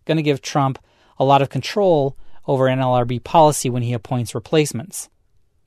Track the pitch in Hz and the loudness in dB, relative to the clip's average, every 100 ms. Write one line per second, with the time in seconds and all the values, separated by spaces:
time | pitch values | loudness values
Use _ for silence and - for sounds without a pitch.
0 | - 160 147 139 - 156 135 131 _ _ | -4 -2 0 -2 -2 -2 -2 -4 _ _
1 | _ - 135 139 135 135 - - 196 160 | _ -2 2 4 2 -4 -6 0 2 2
2 | 139 - - - - 139 131 131 127 127 | 0 -6 -16 -12 -4 0 0 0 0 0
3 | 120 123 - 170 156 143 131 123 120 117 | 0 -4 0 4 6 4 -4 -4 -4 -4
4 | - 127 113 127 - 160 147 113 - - | -4 -6 -4 -8 -2 0 0 -4 -10 -14
5 | - _ _ _ _ _ | -16 _ _ _ _ _